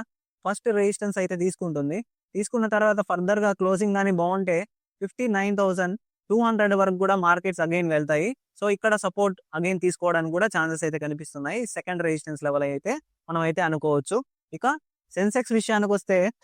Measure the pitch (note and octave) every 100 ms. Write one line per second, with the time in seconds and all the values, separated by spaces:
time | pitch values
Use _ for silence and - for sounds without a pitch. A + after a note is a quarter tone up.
0 | A3+ _ _ _ F#3 G#3 A#3+ G#3 G3+ G3+
1 | G#3 G3 F#3 F3+ F#3 - F3+ D3 C#3+ F3+
2 | A#3+ _ _ F#3+ G#3 A#3+ A3 G#3 G#3+ G#3
3 | G3 F3+ F3+ G#3 G#3 G3 F#3 F#3 G#3 G3
4 | G3 F3+ E3+ F#3+ F#3 E3+ G#3 _ _ -
5 | G3 - B3 G3 G3+ G3+ G3 F3+ F3+ G3+
6 | _ _ - A3 A#3 A3 G#3 G3 F#3+ F#3
7 | F#3+ G3 F3 F3 F#3+ F3 E3 F3 E3+ D3+
8 | D3 D3+ G3 C4+ _ - G#3 G3+ A3 G#3
9 | F#3+ G3+ G3+ F#3 - D#3+ F3 F#3+ F3+ -
10 | F3 E3 D#3+ E3+ G#3+ F3+ D#3+ D#3+ D#3+ D3+
11 | D3+ D3+ D#3 C#3+ C#3+ G#3+ A#3+ F#3 F3+ F3+
12 | E3+ D#3 - D3+ D3 C#3+ C#3+ C#3+ G3 D4
13 | _ _ - E3 E3 D#3+ E3 D#3 D#3 C#3+
14 | C3+ G#3+ C#4 _ - D#3+ B3 D4+ _ _
15 | _ - G3+ B3 A#3+ A3+ G#3 G#3+ G3+ G3+
16 | - F#3 F#3+ -